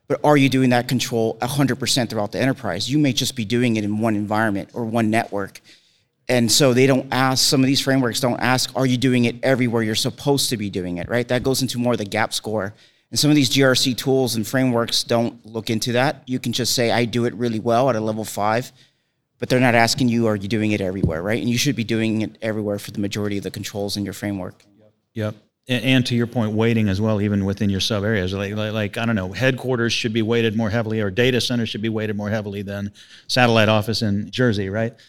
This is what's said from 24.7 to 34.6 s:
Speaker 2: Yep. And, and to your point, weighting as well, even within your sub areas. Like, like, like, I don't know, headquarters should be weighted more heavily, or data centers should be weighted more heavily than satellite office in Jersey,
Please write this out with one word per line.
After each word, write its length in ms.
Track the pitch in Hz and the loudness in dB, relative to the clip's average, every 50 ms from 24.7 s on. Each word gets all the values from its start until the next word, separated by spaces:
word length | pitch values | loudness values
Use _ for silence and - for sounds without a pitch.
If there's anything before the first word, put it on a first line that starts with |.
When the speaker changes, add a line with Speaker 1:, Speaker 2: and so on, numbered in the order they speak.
| _ _ _ _ _ _ _ _ _ | _ _ _ _ _ _ _ _ _
Speaker 2:
Yep. 200 | 113 107 107 104 - _ _ _ _ _ - | -6 -4 -4 -6 -8 _ _ _ _ _ -4
And, 160 | 127 120 - | -4 0 2
and 220 | 131 131 131 123 | 4 4 4 4
to 80 | - 123 | 2 0
your 140 | 117 120 110 | 0 0 0
point, 240 | - 123 110 107 107 | 0 -2 -2 0 0
weighting 360 | 107 110 117 117 113 107 101 | 2 2 2 2 2 2 2
as 120 | 92 98 | 0 0
well, 200 | 107 110 110 101 | 0 0 0 0
even 240 | 101 104 104 101 95 | 0 0 0 0 0
within 260 | 101 98 98 110 101 | 0 -2 0 0 0
your 100 | 98 95 | 0 0
sub 240 | - - 110 101 101 | -2 -2 -2 -2 0
areas. 280 | 110 113 101 90 92 95 | 0 0 0 0 -2 -2
Like, 220 | 95 101 98 104 | -4 -4 -4 -4
like, 180 | 107 107 107 104 | -4 -4 -4 -2
like, 260 | 110 107 101 - 120 | -2 -4 -4 -4 -4
I 60 | 117 | -2
don't 120 | 117 113 | -2 -2
know, 160 | 101 92 92 95 | -2 -2 -4 -4
headquarters 600 | 90 127 131 127 123 - 127 131 117 117 117 107 | 0 0 0 0 0 -2 -2 -2 0 0 0 0
should 200 | - - 117 107 | -2 -2 -2 0
be 100 | 117 110 | 0 0
weighted 340 | 107 117 117 113 113 104 | 2 2 2 2 0 0
more 140 | 113 113 104 | 0 0 0
heavily, 300 | 104 120 110 110 110 110 | 0 -2 -2 -2 -2 -2
or 100 | 104 101 | -2 -2
data 300 | 92 113 120 131 123 117 | 0 2 2 2 2 2
centers 280 | 110 - 123 120 113 107 | 0 -2 -2 -2 -2 -4
should 140 | - 101 104 | -4 -4 -4
be 60 | 113 | -4
weighted 280 | 110 110 110 104 107 | -2 -2 -4 -4 -4
more 140 | 101 104 104 | -4 -4 -4
heavily 320 | 110 110 98 104 98 101 101 | -4 -4 -4 -6 -8 -8 -8
than 300 | 95 101 101 101 101 - - - - - - - | -8 -8 -8 -8 -8 -10 -14 -20 -20 -20 -20 -10
satellite 420 | - - 131 123 117 113 113 107 104 | -2 2 4 4 6 6 6 6 6
office 340 | 110 107 107 113 110 - 117 | 6 4 2 0 -2 0 0
in 280 | 104 101 101 104 - | 0 0 0 -2 -4
Jersey, 380 | - - 127 123 104 101 | -2 0 2 2 2 0